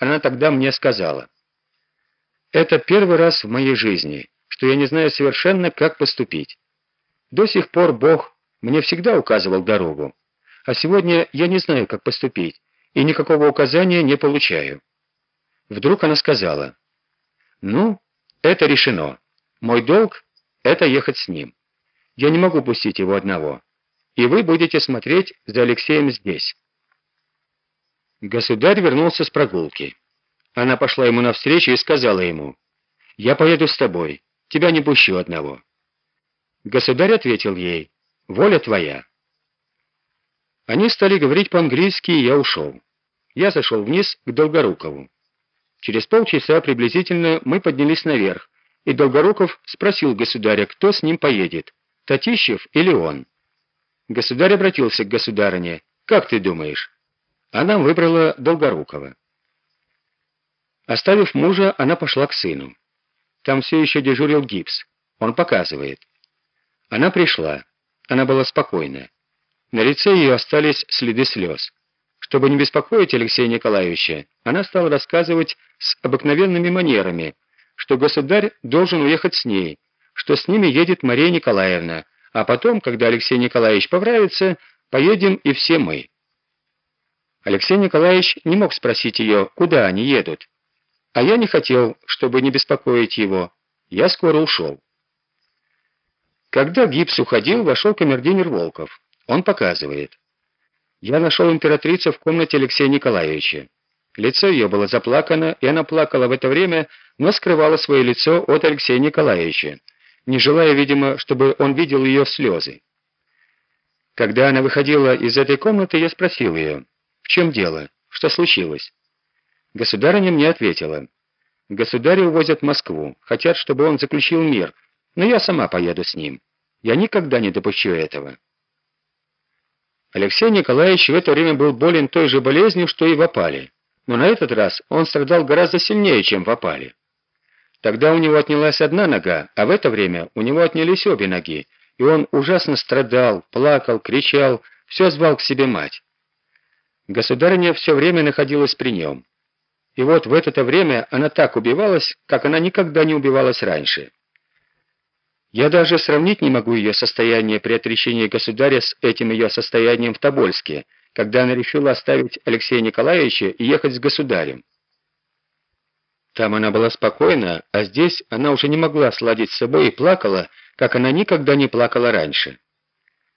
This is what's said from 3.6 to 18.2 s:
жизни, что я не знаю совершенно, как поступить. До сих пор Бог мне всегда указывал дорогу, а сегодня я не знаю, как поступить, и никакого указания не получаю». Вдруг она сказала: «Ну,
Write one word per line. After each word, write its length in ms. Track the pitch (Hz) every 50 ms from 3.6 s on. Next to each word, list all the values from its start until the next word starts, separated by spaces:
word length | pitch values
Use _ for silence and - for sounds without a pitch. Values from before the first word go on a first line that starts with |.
| 135 135 131
жизни, 520 | 107 107 110 98 82 76 76 73 69 65 - _ _ _ _
что 180 | - - -
я 100 | 131 135
не 100 | 143 143
знаю 240 | 131 147 160 160 151
совершенно, 600 | - - 139 139 127 - - 175 196 190 180 165
как 280 | - - 151 160 156 -
поступить. 600 | 151 - - - 123 - - 78 - - - _ _ _ _ _ _ _ _ _ _ _ _ _ _ _
До 160 | - 147 214
сих 240 | 214 - 196 170 -
пор 220 | - 170 175 165 139
Бог 420 | 113 123 151 160 151 - - _ _ _ _ _ _ -
мне 180 | 117 131 156
всегда 380 | 147 - 185 165 175 240 220 165
указывал 440 | - - 110 107 90 95 92 95 90
дорогу, 520 | 98 107 101 92 82 76 71 73 67 - _ _ _ _ _ _ _ _ _ _
а 100 | - 123
сегодня 540 | - - 160 185 202 180 175 170 170 - - -
я 140 | 139 165
не 120 | 175 185 190
знаю, 280 | - - 160 131 107
как 160 | - - 98 -
поступить, 580 | - 120 - - 127 - 101 87 80 - _ _ _ _ _ _ _ -
и 100 | 135 135
никакого 420 | 156 151 - 151 - 165 151 147
указания 560 | 147 143 - 143 127 135 165 185 185 175 175 160
не 140 | 131 143
получаю». 640 | 135 - 143 143 147 - - 90 80 71 69 69 73 _ _ _ _ _ _ _ _ _ _ _ _ _ _ _ _ _ -
Вдруг 340 | 104 104 104 143 196 196 -
она 140 | 156 151
сказала: 600 | 151 - - 147 117 92 85 76 73 69 65 - _ _ _ _ _ _ _ _ _ _ _ _ _ _ _ _ _
«Ну, 400 | - 98 107 139 202 226 208 - _ _ _ _